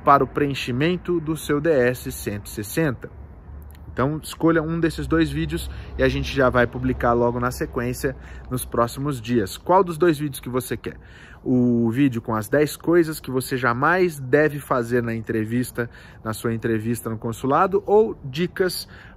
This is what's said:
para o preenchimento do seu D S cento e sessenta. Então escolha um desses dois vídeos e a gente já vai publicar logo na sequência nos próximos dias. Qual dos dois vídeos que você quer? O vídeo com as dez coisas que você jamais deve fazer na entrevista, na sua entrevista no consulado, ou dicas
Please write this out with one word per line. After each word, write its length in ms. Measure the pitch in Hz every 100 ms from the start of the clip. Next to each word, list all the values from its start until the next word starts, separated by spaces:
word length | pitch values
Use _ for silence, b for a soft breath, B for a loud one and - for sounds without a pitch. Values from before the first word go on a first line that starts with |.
para 220 | - 139
o 20 | 131
preenchimento 960 | - 143 135 - 123 160 180 175 175
do 160 | 156 156
seu 240 | - 147
D 100 | 165
S 400 | 143 123 123 131
cento 360 | 127 - 101 -
e 20 |
sessenta. 600 | - 104 - 160 113 - - - - - - - - -
Então 260 | - 131 151
escolha 400 | - - 160 160
um 180 | 156 170
desses 260 | 160 151 147
dois 240 | 160 156
vídeos 400 | 143 160 170 - B B -
e 40 |
a 60 | 131
gente 260 | 139 135
já 140 | 139 127
vai 180 | 123 120
publicar 460 | 131 127 123 123
logo 260 | 120 120 120
na 120 | 123
sequência 680 | 123 151 127 120 123 139 131 B B -
nos 140 | 127
próximos 560 | - 117 120 135 143 127
dias. 380 | 110 120 92 -
Qual 260 | - 185
dos 140 | 180 156
dois 200 | 175 143
vídeos 220 | 147 131
que 80 | 127
você 300 | 127 - 117
quer? 180 | 92 - B B B B
O 480 | - 127 123 117 117
vídeo 300 | 117 143 117
com 140 | 117
as 140 | 110 107
dez 280 | 143 156 -
coisas 420 | - 175 160 156
que 120 | -
você 260 | 127 123 131
jamais 640 | 123 120 151 180 180 147
deve 400 | 127 147 151 143
fazer 420 | - 131 117 123
na 120 | 117
entrevista, 760 | 113 110 113 107 120 127 - 117 B B B
na 120 | 113
sua 180 | 110 120
entrevista 540 | 113 113 113 110 117 117
no 80 | 110
consulado, 640 | 117 110 131 147 190 190 -
ou 300 | 202 220 -
dicas 640 | 139 135 175 - 185 - - B B